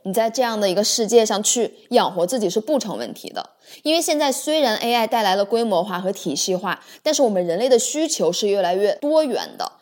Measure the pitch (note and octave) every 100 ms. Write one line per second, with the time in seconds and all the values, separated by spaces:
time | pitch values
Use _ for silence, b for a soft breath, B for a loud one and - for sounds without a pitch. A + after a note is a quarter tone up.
0 | G3 G3 A3+ A3+ A#3+ A3 G3+ F3+ G#3+ -
1 | G#3+ A#3 G#3+ G#3 G#3 B3 G#3+ B B A#3+
2 | F3 F#3 F3+ C4 G3 G#3+ A3 D4 A3 A2+
3 | A#2 - - - - _ B B D4+ E4
4 | D#4+ D4+ D4 B3+ - D#4 C4 G#3+ A#3 A#3+
5 | A3 A#3 G#3 F#3+ G3+ A3+ A#3 F#3 G3+ F3+
6 | F#3+ G3 F3 C#3 - F3+ F#3+ D#3+ B B
7 | D4+ D4+ B3 F#3+ F3 E3 B3+ A#3+ - D4+
8 | D#4+ - E3 F3+ G#3 G3 F3 F#3 G3+ -
9 | D4 D#4 D4+ E3+ E2+ - - -